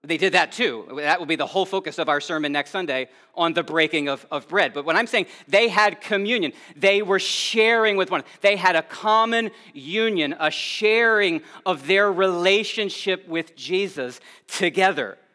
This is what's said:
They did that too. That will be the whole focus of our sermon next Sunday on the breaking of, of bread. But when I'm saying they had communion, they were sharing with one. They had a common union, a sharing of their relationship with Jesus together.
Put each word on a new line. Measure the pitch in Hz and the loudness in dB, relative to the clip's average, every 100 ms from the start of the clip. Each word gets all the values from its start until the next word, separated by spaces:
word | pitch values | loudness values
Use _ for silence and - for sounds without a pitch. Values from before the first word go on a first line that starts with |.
They | 147 160 | -6 -2
did | 185 | 2
that | 175 160 | 2 0
too. | - - 117 85 135 | -2 -4 -4 -10 -6
That | 147 180 | 0 0
will | 156 | 0
be | |
the | 160 135 | -2 -2
whole | 190 | -2
focus | 190 190 185 - | -2 -4 -6 -6
of | 156 | 0
our | 143 | 0
sermon | - 156 147 | 0 -4 -2
next | 143 139 | -2 -4
Sunday | 196 175 131 127 _ _ | -6 -4 -4 -6 _ _
on | - 165 | -2 0
the | 165 | 0
breaking | 143 160 156 160 143 | -2 0 2 0 -2
of, | 139 - | -6 -6
of | 147 - | -10 -2
bread. | 190 147 | 0 0
But | 127 | -2
when | 143 165 | 0 0
I'm | 233 | 2
saying | 240 165 - - | -2 -4 -12 0
they | 190 233 | 2 4
had | 190 214 - | 4 2 0
communion, | - 202 202 240 156 - - 147 | -4 -2 0 -2 -2 -6 -20 0
they | 196 202 | 2 2
were | 208 190 | 2 0
sharing | 185 - - 226 220 233 220 196 | 0 -4 -2 2 2 4 2 2
with | 185 | 0
one. | 170 - - | -2 -6 0
They | 202 | 2
had | 202 185 165 | 4 2 2
a | |
common | 156 - 214 220 226 233 220 - - | -2 -6 2 2 2 0 -2 -8 -20
union, | 143 135 202 226 196 147 165 | -18 -8 -2 0 0 -2 -2
a | 156 | -4
sharing | 156 - - 208 226 233 220 196 160 - - - | -4 -8 -2 2 4 4 2 0 -2 -8 -8 -4
of | 160 139 | -4 0
their | 196 202 | 2 2
relationship | 185 190 180 190 202 214 - 202 - - 185 - | 2 0 2 4 4 2 -4 -6 -4 -4 -4 -4
with | 165 165 - | -6 -6 -12
Jesus | 127 185 196 143 123 123 - - _ | -4 -2 -2 -6 -10 -10 -20 -20 _
together. | - 180 151 190 151 110 - _ | -2 -2 2 2 2 -6 -10 _